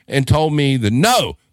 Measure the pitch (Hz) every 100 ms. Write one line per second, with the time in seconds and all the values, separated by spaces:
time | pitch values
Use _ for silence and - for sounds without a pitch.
0 | - 139 131 147 156 151 139 131 104 120
1 | 214 247 101 71 _